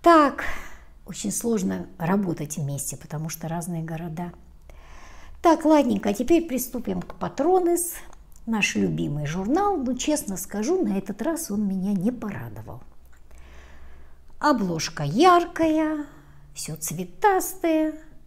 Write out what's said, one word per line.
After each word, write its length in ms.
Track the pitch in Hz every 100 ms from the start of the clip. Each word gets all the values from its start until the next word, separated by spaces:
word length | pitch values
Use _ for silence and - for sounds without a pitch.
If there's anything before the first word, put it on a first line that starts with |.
Так, 440 | 339 330 285 262 - - - - - - -
очень 240 | 180 208
сложно 580 | 190 233 220 190 185 175 -
работать 580 | 165 202 190 156 147 -
вместе, 400 | 139 139 - 139
потому 320 | - 151 160
что 200 | - 160
разные 340 | 170 170 170
города. 500 | 165 160 170 156 175 - - - - - - - - - - -
Так, 240 | 349 311 302
ладненько, 420 | 311 269 202 196
а 60 |
теперь 320 | 208 247 339 339
приступим 560 | 254 - 247 220 180
к 140 | 175 -
Патронес, 760 | 180 - 294 370 339 339 - - - - - - -
наш 300 | 220 185 208
любимый 500 | 190 156 165 147 147
журнал. 500 | 170 190 311 415 381
Ну, 180 | 262
честно 440 | 254 - 302 - 190
скажу, 440 | - 202 220 370
на 140 | 254 190
этот 240 | - 196
раз 300 | 269 294 -
он 180 | 208 208
меня 240 | 190 185
не 180 | 202 185
порадовал. 720 | 254 214 131 117 104 107 - - - - - - - - - - - - - - - - -
Обложка 640 | 302 254 190 160 - -
яркая, 1040 | 147 180 370 349 349 - 320 311 311 311 294 - - - -
всё 220 | - - 156
цветастое 1160 | - 156 180 - 427 381 - - 339 311 311 311 - -